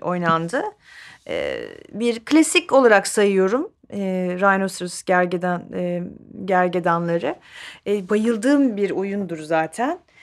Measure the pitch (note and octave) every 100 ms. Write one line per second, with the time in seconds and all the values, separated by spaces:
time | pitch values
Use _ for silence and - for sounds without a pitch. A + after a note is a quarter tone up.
0 | - F3+ E3+ E3 E3+ B3+ G#4 - _ -
1 | - - - - C#2+ A#1+ G#1+ G1+ - G#3
2 | A#3+ A#3 - D#4 D#4 F4+ F4 C4 A#3+ G3+
3 | - - G#3 F#3+ F#3+ B3 F#4 - _ G3+
4 | F#3+ F#3 F3+ F3+ G3 F#3+ F#3+ - F3+ -
5 | - F3+ F3+ F3+ F3+ F3 - F#3 F3+ F3
6 | F3 - - - F#3+ F3+ F3+ F3+ F3 E3+
7 | E3+ E3+ A#3+ F4+ - - - - - G#3
8 | F3+ G#3 A3+ A3+ B3 C#4+ C4+ G3+ G3 D#3+
9 | G3 G3+ F#3 E3 D#3 D#3+ D#3+ - B3+ F4+
10 | _ _